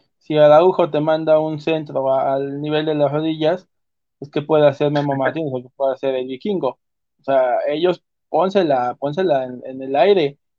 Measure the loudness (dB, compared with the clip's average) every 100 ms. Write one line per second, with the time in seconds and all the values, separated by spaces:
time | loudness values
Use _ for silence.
0 | _ _ -2 4 6 8 6 4 0 0
1 | 0 0 2 2 0 -4 -4 -4 -4 -4
2 | -2 0 0 -2 -4 -6 -4 -2 -2 0
3 | 0 0 -4 -2 -2 -2 -8 _ _ _
4 | _ -20 -10 -6 0 4 4 2 0 0
5 | -2 -2 -2 -4 -6 -8 -10 -4 -4 -2
6 | -4 -4 -6 -8 -4 -4 -4 -6 _ _
7 | _ _ -2 0 2 0 -2 -2 -2 -2
8 | _ _ _ -2 0 0 0 0 -2 -6
9 | -6 -2 0 0 -2 -10 -14 -12 -4 2
10 | 4 4 0 -4 _